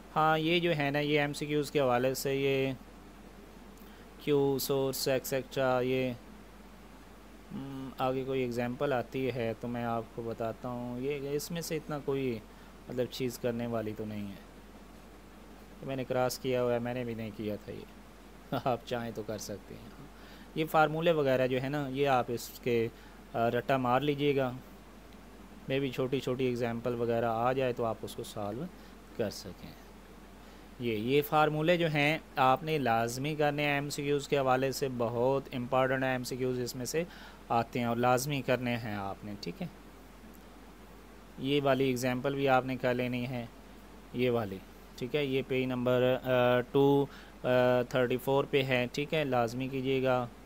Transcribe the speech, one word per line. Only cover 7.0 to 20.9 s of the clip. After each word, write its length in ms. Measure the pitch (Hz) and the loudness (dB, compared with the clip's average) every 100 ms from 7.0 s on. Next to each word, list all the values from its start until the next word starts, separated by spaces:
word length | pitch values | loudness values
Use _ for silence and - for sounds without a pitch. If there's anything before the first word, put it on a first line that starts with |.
| - - - - - | -20 -20 -20 -20 -12
हम्म, 520 | - 135 135 131 - | -10 -8 -10 -10 -4
आगे 200 | 131 131 | -2 -2
कोई 180 | 131 135 | -2 -2
example 500 | 123 117 120 123 143 | -2 -2 -4 -2 0
आती 320 | 127 113 135 | 0 -2 -2
है 300 | 131 123 117 | -2 -2 -2
तो 140 | 110 120 | -4 -6
मैं 160 | 120 | -4
आपको 380 | 120 117 110 - | -2 -4 -4 -8
बताता 460 | 117 110 113 107 127 | -8 -4 -6 -6 -8
हूँ। 320 | 123 123 123 | -8 -8 -6
ये, 360 | 135 147 139 147 | -6 -6 -4 -6
इसमें 260 | - 170 | -4 -6
से 140 | 160 160 | -6 -6
इतना 220 | - 147 | -6 -6
कोई, 420 | 139 139 131 110 - - - - - | -2 -2 -2 -4 -8 -20 -20 -18 -8
मतलब, 160 | 123 120 | -4 -4
चीज़ 340 | - 127 120 | -2 -4 -2
करने 260 | 123 117 120 | -4 -2 -2
वाली 260 | 117 110 | -2 -4
तो 120 | 107 | -6
नहीं 200 | 107 107 | -8 -6
है। 140 | 101 92 - - - - - - - - - - - - - - | -8 -10 -16 -20 -20 -20 -20 -20 -20 -20 -20 -20 -20 -20 -20 -12
ये 60 | 143 | -8
मैंने 180 | 135 | -6
cross 340 | 123 127 127 - | -2 0 0 0
किया 220 | 131 123 | 0 2
हुआ 120 | 123 | 2
है, 60 | 120 | 0
मैंने 260 | 120 123 | -2 -4
भी 100 | 120 | -6
नहीं 180 | 113 110 | -6 -8
किया 240 | 104 104 101 | -6 -4 -6
था 160 | - | -8
ये। 120 | 104 - - - - - - - | -14 -14 -18 -20 -20 -20 -18 -8
<laughs> 140 | 131 139 | -4 -2
आप 180 | 117 - | -2 -4
चाहें 240 | 120 117 | -6 -6
तो 100 | 110 | -6
कर 160 | 104 104 | -6 -8
सकते 360 | - 98 - | -8 -10 -12
हैं। 180 | 110 113 - - - - - - 156 | -16 -16 -18 -18 -18 -20 -18 -8 -4
ये 80 | |
फार्मूले 480 | 156 160 156 | 2 4 4